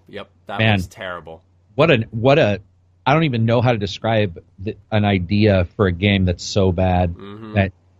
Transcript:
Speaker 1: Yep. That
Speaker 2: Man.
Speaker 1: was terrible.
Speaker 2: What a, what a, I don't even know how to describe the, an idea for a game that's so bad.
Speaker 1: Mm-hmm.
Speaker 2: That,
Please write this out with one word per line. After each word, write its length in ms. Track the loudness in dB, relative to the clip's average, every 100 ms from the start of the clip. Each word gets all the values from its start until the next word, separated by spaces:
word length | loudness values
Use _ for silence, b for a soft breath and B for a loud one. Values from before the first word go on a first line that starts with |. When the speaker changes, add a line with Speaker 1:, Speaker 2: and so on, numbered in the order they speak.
| _
Speaker 1:
Yep. 200 | -16 -16 _ -10
That 120 | -2
Speaker 2:
Man. 140 | 0
Speaker 1:
was 140 | 0 -2
terrible. 560 | -10 -12 -12 -14 -20 _ _ _ 0
Speaker 2:
What 160 | 2
a, 160 | 2 0
what 280 | -2 2 2
a, 200 | 2 -2 -8 _ _ _ 0
I 80 |
don't 100 | 2 0
even 200 | 0 0
know 160 | 2
how 100 | 2
to 60 | 0
describe 640 | -4 -6 -2 0 -2 -6 -20 -14
the, 160 | -12 -12 -4
an 140 | 0 2
idea 600 | 0 0 2 4 2 0 0
for 100 | 0
a 60 |
game 340 | 2 2 2 2
that's 180 | -2
so 280 | -4 0 0
bad. 420 | 2 0 0 0
Speaker 1:
Mm-hmm. 400 | -4 -14 -16 -6
Speaker 2:
That, 180 | -2 -2 -4 _